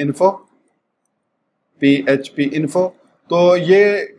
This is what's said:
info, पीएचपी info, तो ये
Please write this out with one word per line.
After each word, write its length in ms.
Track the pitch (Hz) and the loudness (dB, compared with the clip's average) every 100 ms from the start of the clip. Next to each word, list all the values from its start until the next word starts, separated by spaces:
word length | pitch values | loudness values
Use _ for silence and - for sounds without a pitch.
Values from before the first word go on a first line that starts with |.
| 143 | -6
info, 260 | 131 185 190 _ _ _ _ _ _ _ _ _ _ _ _ _ _ | -2 -2 -2 _ _ _ _ _ _ _ _ _ _ _ _ _ _
पीएचपी 680 | 139 139 139 139 - - 139 151 | 0 0 0 -4 -4 -6 -6 -4
info, 300 | 151 180 180 - _ _ - | -4 -2 -4 -6 _ _ -6
तो 260 | 170 175 180 | 0 2 2
ये 600 | 160 190 202 202 - | 2 4 4 0 -6